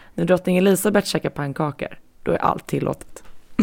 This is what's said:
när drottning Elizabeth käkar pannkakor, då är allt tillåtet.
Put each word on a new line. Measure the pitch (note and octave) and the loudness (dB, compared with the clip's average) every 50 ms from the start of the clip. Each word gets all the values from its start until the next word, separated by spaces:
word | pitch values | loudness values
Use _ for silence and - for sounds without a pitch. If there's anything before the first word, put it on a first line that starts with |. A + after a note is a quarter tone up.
| - - - | -20 -12 -4
när | - E3+ | -2 2
drottning | E3+ F#3 F3 - F#3+ F3+ | 2 2 2 4 2 2
Elizabeth | F3+ F#3 G3+ F#3+ F3+ - G#3+ G3+ G3+ G3 | 4 6 4 4 4 2 2 2 2 0
käkar | - - D#3 - D3 | 0 -4 -2 -4 -4
pannkakor, | - - D3 C#3 C3+ - D#3 D3 - - - - G#2 - - _ _ - - | -4 -4 -6 -6 -2 -2 -4 -4 -4 -6 -10 -10 -10 -14 -18 _ _ -8 -2
då | - | -2
är | - | -2
allt | - - - - - - | 0 0 0 -2 -2 -4
tillåtet. | - - C#3 - - - - - - - - - - - - - _ - - | -6 -4 -2 -2 -4 -4 -6 -10 -18 -18 -18 -16 -16 -16 -16 -18 _ -2 0